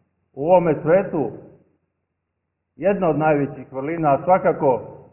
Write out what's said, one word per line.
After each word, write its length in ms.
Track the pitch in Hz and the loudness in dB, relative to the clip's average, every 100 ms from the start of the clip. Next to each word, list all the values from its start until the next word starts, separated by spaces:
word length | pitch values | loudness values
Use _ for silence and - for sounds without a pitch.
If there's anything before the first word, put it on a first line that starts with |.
| _ _ _ | _ _ _
u 120 | - 147 | -6 2
ovome 300 | 180 170 151 | 4 4 -2
svetu, 500 | 147 180 185 170 117 - - - _ _ _ _ _ _ _ _ _ _ _ - | 2 0 0 -4 -6 -8 -20 -20 _ _ _ _ _ _ _ _ _ _ _ -4
jedna 340 | 170 190 180 | -2 0 0
od 80 | 147 | 0
najvećih 560 | 156 147 139 135 127 | 2 0 -2 -8 -14
vrlina, 400 | 131 139 170 156 | -10 -6 -2 0
a 100 | 135 | 0
svakako 580 | 175 185 185 156 147 117 - - - | 2 2 2 0 0 0 -4 -20 -20